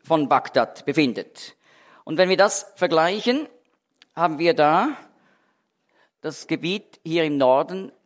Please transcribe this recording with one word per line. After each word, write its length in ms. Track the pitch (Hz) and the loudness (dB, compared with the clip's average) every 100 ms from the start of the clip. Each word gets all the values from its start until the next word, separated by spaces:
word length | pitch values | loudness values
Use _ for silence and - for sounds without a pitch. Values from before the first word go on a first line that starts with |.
von 240 | - 160 139 | -2 0 2
Bagdad, 560 | 135 - - 117 - | 0 0 -2 -2 -4
befindet. 720 | - 147 139 101 - - - - _ _ _ _ | -4 0 0 -2 -10 -16 -20 -20 _ _ _ _
Und 120 | - 156 | -4 0
wenn 120 | 185 | 2
wir 80 | 180 | 4
das 360 | 202 - - - | 2 0 -10 -4
vergleichen, 720 | 180 160 165 208 233 262 294 _ _ _ _ _ _ | 0 2 2 0 -2 -2 -4 _ _ _ _ _ _
haben 240 | - 170 147 | -4 -2 0
wir 160 | 170 | 0
da 420 | 156 147 165 262 285 - _ _ _ _ _ _ _ _ _ _ _ | 4 4 4 0 -4 -14 _ _ _ _ _ _ _ _ _ _ _
das 260 | 156 143 - | -12 -10 -8
Gebiet 540 | 160 160 202 - _ | -6 -4 -6 -8 _
hier 220 | 165 165 | -4 -2
im 120 | 160 147 | 0 2
Norden, 540 | 127 131 160 185 190 - | 4 2 0 -8 -12 -18